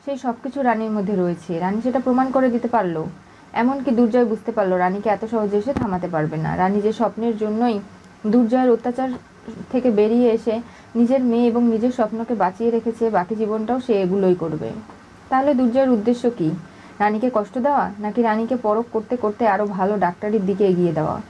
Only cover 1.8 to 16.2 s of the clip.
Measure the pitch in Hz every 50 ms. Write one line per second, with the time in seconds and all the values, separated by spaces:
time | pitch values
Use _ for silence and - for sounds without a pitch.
1.8 | 233 254 240 269 247 262 247 247 262 262 254 269 262 254 226 233 226 233 240 233
2.8 | 196 180 165 156 160 185 - - - - - - - - - - 233 247 262 277
3.8 | 254 277 240 214 247 226 214 247 240 220 214 220 - - 226 220 208 185 185 180
4.8 | 180 185 185 202 202 220 208 196 220 220 226 226 214 208 202 208 208 247 285 262
5.8 | 254 214 185 180 180 175 175 160 151 156 156 156 160 156 160 175 180 190 202 208
6.8 | 202 214 220 214 233 202 196 - 220 233 226 208 214 214 214 220 240 247 226 202
7.8 | 202 - - - - - - - - 214 208 247 247 220 233 254 254 254 233 226
8.8 | - 254 240 247 262 262 247 - - - - - - - 226 262 - - - 247
9.8 | 247 254 220 202 208 214 233 240 247 240 220 226 226 240 214 226 240 - - -
10.8 | - - - 233 240 226 262 269 254 247 233 233 240 240 226 240 240 240 226 220
11.8 | 214 247 247 - 233 214 220 220 233 - 254 208 190 185 190 - 226 233 233 226
12.8 | 220 233 226 - 233 226 214 190 180 180 226 214 220 208 214 220 220 214 240 262
13.8 | 254 - 233 196 190 180 185 202 190 185 180 180 165 165 156 - - 113 - 220
14.8 | - - - - - - - - - - 254 262 269 285 294 247 262 240 226 262
15.8 | 269 262 247 214 202 226 247 240